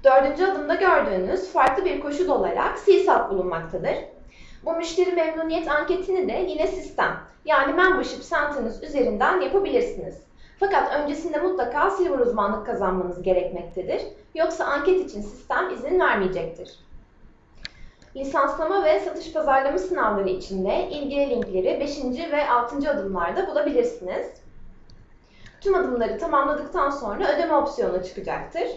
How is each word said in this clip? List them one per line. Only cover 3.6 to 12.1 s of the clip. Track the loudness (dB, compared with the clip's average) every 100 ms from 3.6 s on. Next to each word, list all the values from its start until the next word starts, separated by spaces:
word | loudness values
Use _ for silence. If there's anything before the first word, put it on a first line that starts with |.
| -6 -4 -2 -4 -8 -18 -20 -20 -20 -10
Bu | -4
müşteri | -4 -2 0 2
memnuniyet | 2 0 0 -2 -2 0
anketini | 0 0 -2 0 0 0
de |
yine | -2 -4 0 -2
sistem, | -2 -8 -2 -2 -2 -12 -14
yani | 0 2 2
Membership | 4 4 4 0 -6
Center'ınız | -4 -2 -2 -4 -6 -8
üzerinden | -6 0 0 2 2 2
yapabilirsiniz. | 2 0 2 0 0 -4 -10 -12 -20 -20 -20 -4
Fakat | 0 2 2
öncesinde | 0 -2 -4 -4 -2
mutlaka | 0 0 -2 2 0
Silver | 2 0